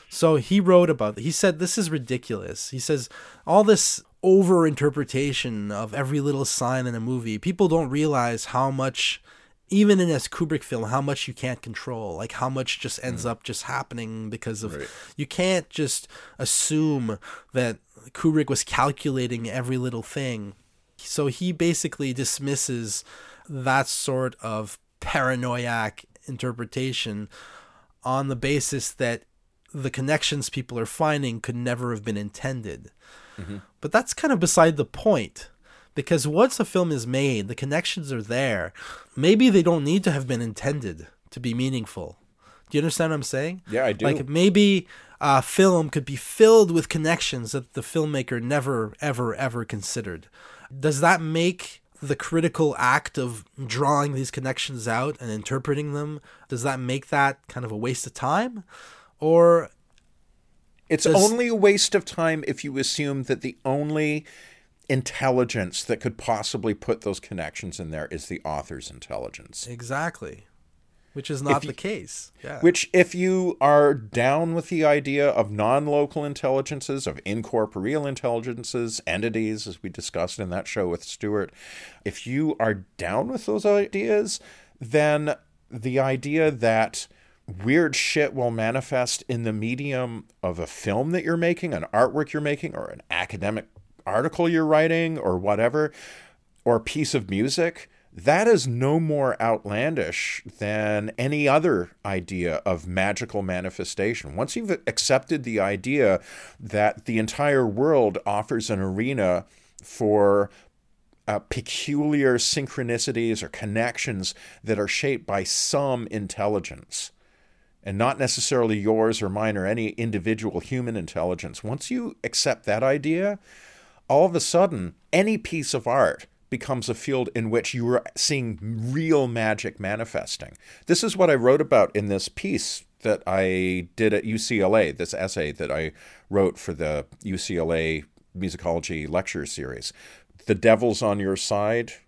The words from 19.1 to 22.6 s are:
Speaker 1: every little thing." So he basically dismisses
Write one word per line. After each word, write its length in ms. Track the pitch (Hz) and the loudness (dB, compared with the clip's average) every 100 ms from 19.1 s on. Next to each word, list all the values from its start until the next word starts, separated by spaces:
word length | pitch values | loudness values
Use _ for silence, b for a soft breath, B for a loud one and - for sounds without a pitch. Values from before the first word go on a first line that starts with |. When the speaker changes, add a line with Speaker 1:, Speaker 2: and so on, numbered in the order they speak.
| 131 123 120 113 | -2 -2 -4 -4
Speaker 1:
every 280 | 123 123 131 | -4 -2 -2
little 260 | 127 117 | -2 -6
thing." 500 | 110 - 135 117 101 98 _ _ _ - | -8 -6 -6 -6 -8 -14 _ _ _ -18
So 300 | - - 143 | -6 -2 -2
he 240 | - 180 | 0 -2
basically 640 | 165 170 165 165 - 139 | 0 2 0 -2 -4 -4
dismisses 880 | 127 127 - 139 143 | -2 -4 -2 -2 -2